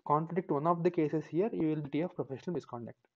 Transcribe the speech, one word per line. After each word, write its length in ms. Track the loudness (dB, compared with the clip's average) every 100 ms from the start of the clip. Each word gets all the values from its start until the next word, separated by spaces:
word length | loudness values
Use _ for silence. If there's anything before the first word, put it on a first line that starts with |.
contradict 460 | 0 2 2 -2 0
one 160 | 2 2
of 160 | 2
the 80 | 2
cases 340 | 2 2 0 -2
here, 240 | 0 0
you 160 | 0 0
will 80 | 0
be 60 |
guilty 180 | -2 -2
of 160 | -2 -4
professional 380 | -6 -6 -6
misconduct. 440 | -6 -6 -8 -10 -14 _